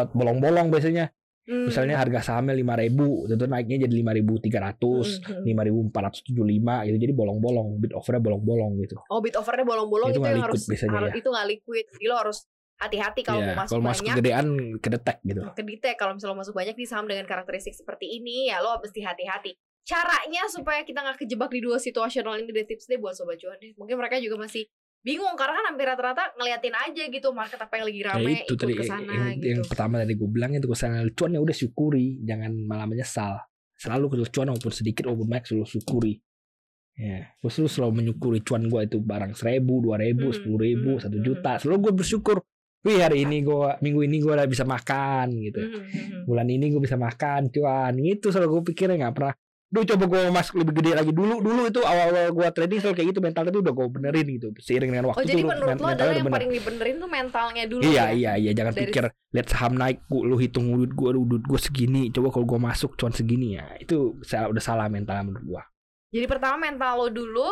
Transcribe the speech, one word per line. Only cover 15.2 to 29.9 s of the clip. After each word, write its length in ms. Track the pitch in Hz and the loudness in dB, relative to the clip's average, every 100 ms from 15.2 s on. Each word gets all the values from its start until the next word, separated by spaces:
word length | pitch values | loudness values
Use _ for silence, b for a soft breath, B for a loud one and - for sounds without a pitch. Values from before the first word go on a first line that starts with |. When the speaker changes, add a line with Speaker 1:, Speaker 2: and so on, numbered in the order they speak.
Speaker 1:
gitu. 160 | 92 98 90 | -4 -4 -6
Speaker 2:
Kedetek, 420 | - 214 214 254 233 | -8 -10 -4 -4 -2
kalau 160 | 196 | -4
misalnya 180 | 196 202 | -4 -6
lo 80 | 196 | -8
masuk 140 | 196 196 | -8 -6
banyak 180 | 185 | -6
di 100 | 220 | -6
saham 220 | 240 220 214 | -8 -6 -4
dengan 180 | 196 | -6
karakteristik 500 | 196 185 185 190 202 | -6 -8 -6 -8 -10
seperti 320 | - - - 185 | -14 -14 -12 -10
ini, 240 | 233 240 247 262 | -10 -8 -4 -2
ya 120 | 190 | 0
lo 160 | 214 233 | 0 -2
mesti 240 | 214 202 | -6 -10
hati-hati. 500 | 190 - 185 202 202 - _ _ | -8 -8 -6 -8 -8 -16 _ _
Caranya 640 | - 339 339 311 311 339 403 | -4 -2 2 0 -2 -4 -4
supaya 360 | 349 294 294 | -6 -4 -4
kita 160 | 302 262 | -4 -6
nggak 180 | 277 269 | -6 -6
kejebak 280 | 233 226 277 | -6 -4 -4
di 120 | 247 | -4
dua 160 | 240 240 | -2 -2
situasional 600 | 254 233 226 247 220 214 | -2 -2 -2 -2 -4 -6
ini 120 | 226 | -4
deh, 120 | 220 | -4
tips 220 | 214 220 - | -4 -8 -6
deh 100 | 247 | -4
buat 160 | 202 | -4
Sobat 220 | 180 175 165 | -8 -10 -10
Cuan 180 | 180 190 | -12 -16
deh. 180 | 220 | -20
Mungkin 200 | 214 208 | -16 -6
mereka 200 | 247 240 254 | -4 -2 -2
juga 220 | 226 214 | -4 -6
masih 220 | 214 226 214 _ _ _ | -8 -8 -10 _ _ _
bingung 340 | 233 302 392 | -6 -4 -2
karena 200 | 349 269 330 | 0 0 0
kan 100 | 415 | -2
hampir 140 | 285 | -2
rata-rata 460 | 262 254 247 262 370 | -2 0 -2 -2 -4
ngeliatin 420 | - 247 233 240 226 | -4 -4 -2 -2 -2
aja 260 | 294 320 | -4 -4
gitu 240 | 302 262 269 | -6 -4 -2
market 280 | 240 220 226 | -2 -6 -8
apa 140 | 220 | -8
yang 100 | 226 | -4
lagi 140 | 220 208 | -4 -4
Speaker 1:
Ya, 80 | 202 | -4
Speaker 2:
rame, 260 | 196 120 151 | 0 0 0
Speaker 1:
itu 60 | - | -2
Speaker 2:
ikut 100 | 120 | -2
Speaker 1:
tadi 100 | 120 | 0
Speaker 2:
ke 120 | 107 | -2
sana 180 | 113 104 | -2 -4
Speaker 1:
yang, 300 | 101 110 123 | -4 -2 -2
Speaker 2:
gitu. 120 | 131 127 | -2 -2
Speaker 1:
yang 140 | 120 | 0
pertama 300 | 110 - 110 | -2 -2 0